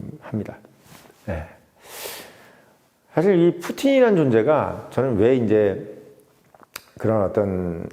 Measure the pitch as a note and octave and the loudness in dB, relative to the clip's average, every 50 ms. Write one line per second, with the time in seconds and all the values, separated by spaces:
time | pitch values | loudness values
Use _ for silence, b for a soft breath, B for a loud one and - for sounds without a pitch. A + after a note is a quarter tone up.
0 | - - D3+ - - - - G#2+ F#2+ - - - - - B B B B B B | -12 -14 -16 -18 -12 -8 -8 -6 -6 -8 -12 -16 -20 -20 B B B B B B
1 | B B B _ _ G#2 F#2+ D#2+ D#2+ - - _ _ _ _ B B B B B | B B B _ _ -10 -8 -8 -10 -12 -18 _ _ _ _ B B B B B
2 | B B B B B B B B B B B B B B B B _ _ _ _ | B B B B B B B B B B B B B B B B _ _ _ _
3 | _ _ - D#3 E3+ G#3 F#3+ E3+ E3+ F3 E3+ - - - A3+ - - C#4 C#4 C4 | _ _ -2 0 2 2 4 4 4 2 2 0 -8 -10 -8 -2 0 2 4 4
4 | B3 A3+ G3+ E3 D3 B2+ A2+ A2+ G#2+ C#3+ D#3 C3+ G2+ F2+ F2+ G2+ - - - A#2+ | 4 4 4 2 2 4 4 4 4 4 2 2 0 -2 -6 -10 -14 -6 -4 -2
5 | C3 C3+ A2+ F#2 G#2+ B2 C3+ B2+ A#2 G2+ G#2+ G#2+ G#2 G2 F#2 - - - - - | -2 0 2 2 4 4 4 2 2 2 4 4 4 2 0 -4 -8 -14 -16 -20
6 | - - - - _ _ _ _ _ _ _ _ - _ _ - - _ _ - | -20 -20 -20 -20 _ _ _ _ _ _ _ _ -20 _ _ -20 -20 _ _ -4
7 | - G#2+ A2 G#2+ G2 F2 - A2 G2+ G2 F#2 F#2 F2+ F2 E2+ E2+ F2 - | -2 0 0 0 0 0 0 0 0 0 -2 -4 -4 -4 -6 -8 -10 -8